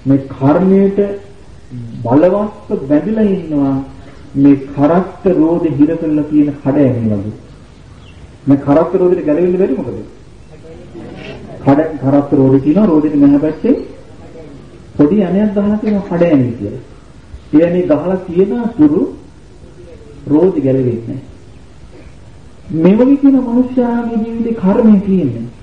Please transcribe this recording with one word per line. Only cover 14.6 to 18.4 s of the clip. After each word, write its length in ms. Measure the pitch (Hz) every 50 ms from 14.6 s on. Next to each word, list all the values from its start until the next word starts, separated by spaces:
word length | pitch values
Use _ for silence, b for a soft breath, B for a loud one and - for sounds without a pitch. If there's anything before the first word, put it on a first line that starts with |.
| - - - - - - -
පොඩි 280 | - 147 147 180 214 202
ඇණයක් 300 | 170 175 196 214 208 196
ගහලා 220 | 208 202 208 214
තියෙනවා 400 | 214 - 214 208 196 185 - 180
කඩ 60 | 170 175
ඇණේ 280 | 170 156 139 123 113
කියලා. 280 | 110 - 101 101 - - - - - - - - - - - - - - - - -
ඒ 100 | 151 165
ඇණේ 180 | 175 180 180 175
ගහලා 320 | - 151 143 - 180 190
තියෙන 480 | 180 - - 165 175